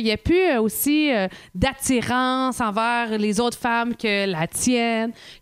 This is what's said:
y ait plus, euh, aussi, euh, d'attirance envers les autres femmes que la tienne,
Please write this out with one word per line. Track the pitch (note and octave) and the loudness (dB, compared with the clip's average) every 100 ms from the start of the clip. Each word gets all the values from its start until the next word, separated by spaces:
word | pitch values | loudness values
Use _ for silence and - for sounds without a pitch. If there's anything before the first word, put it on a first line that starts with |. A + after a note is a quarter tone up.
| A3 | 0
y | |
ait | G#3+ | -2
plus, | - F4 | 2 2
euh, | F#4 B3+ | 4 2
aussi, | A3 - C#4+ D4+ D4+ | 0 0 0 2 2
euh, | A#3 F#3+ - - | 0 -2 -6 -12
d'attirance | F3+ C4 B3+ - B3+ A3 B3 B3+ C4 C4 B3+ | -2 -2 -2 -2 0 0 0 0 0 -2 -2
envers | A3+ G3+ A3+ A#3+ A#3 A3 | -2 0 0 0 -2 -2
les | G#3+ G3+ | 0 0
autres | A#3+ A#3 | 0 -2
femmes | B3 A#3 A#3 A#3 | -2 0 -2 -2
que | A3 G3+ G3 | 0 0 0
la | E3 E3 | -2 -4
tienne, | - B3 B3 A#3 A3+ A3+ - - - | -2 2 2 2 0 -2 -6 -18 -16